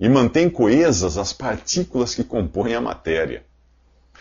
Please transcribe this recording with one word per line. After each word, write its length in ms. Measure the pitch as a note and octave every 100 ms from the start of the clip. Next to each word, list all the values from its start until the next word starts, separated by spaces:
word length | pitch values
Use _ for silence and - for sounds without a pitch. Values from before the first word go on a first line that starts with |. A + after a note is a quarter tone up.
e 80 | G#2
mantém 400 | C3+ A#2 D#3+ E3+
coesas 680 | D3+ G#2+ C#3 E3 G2 F2+ D#2
as 140 | G2
partículas 800 | - F#2 G#2+ - F3+ F3 C3 A#2+
que 100 | -
compõem 500 | A#2+ A#2+ E2+ F#2+ A2+
a 60 | A#2
matéria. 640 | A#2+ - D#2+ D#2+ D2 A1+ - _ _ _ _ _ _ _